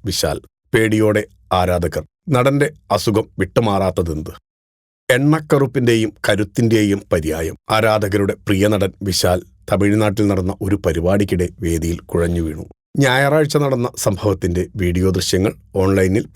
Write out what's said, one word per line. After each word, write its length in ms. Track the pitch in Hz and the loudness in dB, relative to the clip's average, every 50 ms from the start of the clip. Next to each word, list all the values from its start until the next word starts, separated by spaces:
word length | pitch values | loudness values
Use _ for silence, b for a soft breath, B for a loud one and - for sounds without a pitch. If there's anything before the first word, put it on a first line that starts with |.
| - | -8
വിശാൽ. 360 | 95 90 - - 78 73 80 - _ _ _ _ _ - | -6 -4 -2 -2 -4 -4 -6 -8 _ _ _ _ _ 0
പേടിയോടെ 520 | 117 110 110 107 107 107 107 104 107 107 - _ _ _ _ | 2 2 2 2 2 2 2 2 0 -2 -4 _ _ _ _
ആരാധകർ. 500 | 92 92 90 90 87 87 85 82 - 78 73 - _ _ _ - | 0 0 2 2 0 0 -2 -2 -4 -6 -8 -10 _ _ _ -2
നടന്റെ 420 | 143 123 123 139 139 143 143 - - - _ - | 0 2 2 2 2 2 0 -2 -2 -8 _ -4
അസുഖം 320 | 101 92 - 120 101 107 110 - _ - | -2 0 0 0 0 0 -2 -2 _ -6
വിട്ടുമാറാത്തതെന്ത്? 920 | 95 92 - - 117 107 98 95 95 92 90 - 90 85 78 76 78 - - - _ _ _ _ _ _ _ _ _ _ _ _ _ - | -6 -2 0 0 0 0 0 0 0 0 0 -2 -2 -2 -4 -6 -8 -10 -14 -18 _ _ _ _ _ _ _ _ _ _ _ _ _ 0
എണ്ണക്കറുപ്പിന്റെയും 1000 | 127 123 139 147 156 160 151 151 160 139 135 127 120 139 123 117 117 113 110 - - _ - - | 0 2 2 2 2 0 0 0 2 2 2 0 0 0 2 2 2 2 0 -2 -4 _ -2 0
കരുത്തിന്റെയും 760 | 104 98 107 - - - 117 113 113 107 107 101 101 98 - - | 0 0 -2 -2 -2 0 2 2 2 2 2 2 0 -2 -2 -2
പര്യായം. 440 | - 87 76 78 76 80 82 80 - - _ - | -2 -2 -2 -2 -4 -4 -6 -6 -8 -10 _ -2
ആരാധകരുടെ 640 | 107 110 110 110 107 107 104 98 98 104 101 98 101 | 0 2 2 2 2 0 0 0 0 0 0 0 -2
പ്രിയ 340 | - - - 104 92 101 107 | -4 -4 -2 0 2 2 2
നടൻ 240 | 107 98 98 95 - _ | 2 0 0 -2 -4 _
വിശാൽ 400 | 101 98 90 - - 90 90 92 - - _ _ _ - | -6 -4 -2 0 0 0 0 0 -4 -8 _ _ _ -2
തമിഴ്നാട്ടിൽ 540 | 104 95 101 101 104 107 107 107 98 107 104 | 0 2 2 2 2 2 2 0 0 0 0
നടന്ന 280 | 101 98 95 90 92 95 - | 0 0 0 -2 -4 -6 -6
ഒരു 140 | 104 95 104 | -4 -2 -2
പരിപാടിക്കിടെ 720 | 95 - 90 80 85 82 87 98 101 101 98 95 87 87 85 - - | 0 0 -2 -2 0 0 2 2 2 0 0 0 -2 -2 -4 -6 -6
വേദിയിൽ 380 | - 82 82 82 82 82 85 85 | -4 -2 -2 -2 -2 -4 -4 -6
കുഴഞ്ഞു 420 | - - - 87 85 85 87 85 | -6 -4 -2 -2 0 0 -2 -2
വീണു. 240 | 82 78 76 80 - - - _ _ _ - - | -4 -4 -8 -10 -14 -16 -20 _ _ _ -2 0
ഞായറാഴ്ച 580 | 139 131 123 131 139 139 147 160 156 147 - | 2 2 4 2 2 2 2 2 2 0 0
നടന്ന 320 | 147 147 139 135 123 120 123 - | 0 0 0 0 -2 -2 -4 -6
സംഭവത്തിന്റെ 680 | - - 113 101 90 - 107 90 - - 95 87 90 90 - - | -4 -4 -4 -2 0 0 -2 -2 0 -2 -2 -2 -2 -4 -4 -4
വീഡിയോ 340 | 101 92 87 85 90 92 95 | -4 -2 -2 0 0 0 0
ദൃശ്യങ്ങൾ 420 | 87 90 87 - - 92 95 110 - - - _ - | 0 0 -2 0 0 0 0 0 -2 -6 -14 _ -2
ഓൺലൈനിൽ 500 | 98 95 95 98 95 95 92 95 117 - - - | 0 0 2 2 2 2 2 0 -2 -4 -4 -4